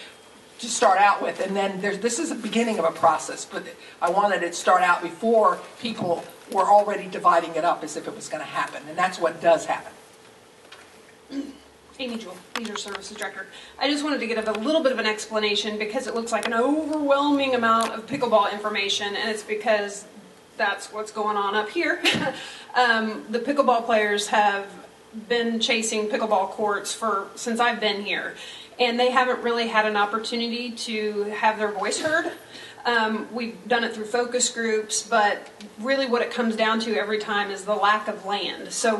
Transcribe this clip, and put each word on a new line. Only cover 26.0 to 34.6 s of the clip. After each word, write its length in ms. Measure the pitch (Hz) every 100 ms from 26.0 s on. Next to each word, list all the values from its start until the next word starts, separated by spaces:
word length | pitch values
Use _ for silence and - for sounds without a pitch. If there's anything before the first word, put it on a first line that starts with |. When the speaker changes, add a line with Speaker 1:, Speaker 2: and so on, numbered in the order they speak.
| 214
Speaker 2:
pickleball 420 | 233 220 196 190
courts 420 | - 208 196 -
for, 360 | - 226 196 196 -
since 240 | 240 226
I've 180 | 240 214
been 240 | 214 202
here, 320 | 202 156 - - - - - -
and 180 | 247 240
they 140 | 247
haven't 260 | 254 254 240
really 240 | 233 233 226
had 180 | 220 214
an 100 | 208
opportunity 760 | 208 220 - 233 233 240 247
to 500 | 226 - 220 214 208 208
have 300 | 214 220 214
their 140 | 214
voice 300 | 202 202 -
heard. 320 | 311 226 226 - - - - -
Um, 440 | 240 233 220 214 -
we've 240 | 233 226 - 208
done 160 | 240
it 100 | 226
through 120 | 220 214
focus 440 | 240 240 247 -
groups, 540 | 240